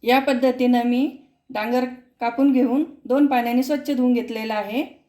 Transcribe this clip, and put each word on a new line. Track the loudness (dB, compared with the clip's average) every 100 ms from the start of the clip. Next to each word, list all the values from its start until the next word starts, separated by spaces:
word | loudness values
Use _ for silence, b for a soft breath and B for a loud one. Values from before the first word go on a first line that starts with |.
या | 2 0
पद्धतीनं | 2 0 0 2 2 2
मी | 2 0 -2 -4 _ _ _
डांगर | -8 -2 -2 -2 -10 _ _
कापून | -6 2 2
घेऊन | 4 2 0 -2 -8
दोन | -2 2 4
पाण्याने | 2 2 0
स्वच्छ | 0 -2 -2
धुवून | 0 2
घेतलेला | 0 -2 -8 -4
आहे. | -6 -4 -4 -6 -10